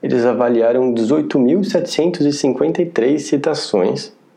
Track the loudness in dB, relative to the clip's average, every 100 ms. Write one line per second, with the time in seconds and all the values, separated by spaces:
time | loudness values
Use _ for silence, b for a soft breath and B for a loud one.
0 | -2 0 0 2 2 2 2 2 0 0
1 | 0 0 0 2 2 2 0 -2 -2 -2
2 | -2 0 -2 0 -2 0 -2 0 -2 0
3 | 0 0 0 -2 0 -4 -2 0 0 -2
4 | -8 -18 _